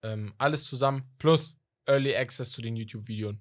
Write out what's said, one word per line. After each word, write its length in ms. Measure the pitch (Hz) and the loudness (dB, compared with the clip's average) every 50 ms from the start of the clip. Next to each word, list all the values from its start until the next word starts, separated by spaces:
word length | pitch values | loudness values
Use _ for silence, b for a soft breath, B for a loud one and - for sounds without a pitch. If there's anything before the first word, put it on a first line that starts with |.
| - | -6
ähm, 320 | 113 110 107 107 98 - | -6 -6 -6 -6 -8 -4
alles 280 | _ 123 143 156 143 - | _ 2 2 2 2 -2
zusammen 460 | - - 127 135 135 139 135 131 - _ _ | -4 -2 0 0 2 2 0 -6 -8 _ _
plus 380 | - 156 165 156 160 - - _ _ _ _ _ _ | 4 6 6 6 4 0 -6 _ _ _ _ _ _
Early 280 | - 139 139 135 135 117 | 2 2 4 4 2 0
Access 360 | 98 131 120 - - 127 120 - | 0 0 -2 -4 -4 -4 -4 -6
zu 80 | - | -6
den 160 | 120 113 113 | -6 -6 -6
YouTube-Videos 580 | 113 110 107 - 110 104 104 110 107 107 104 104 104 | -6 -8 -8 -10 -12 -10 -8 -6 -6 -6 -6 -6 -8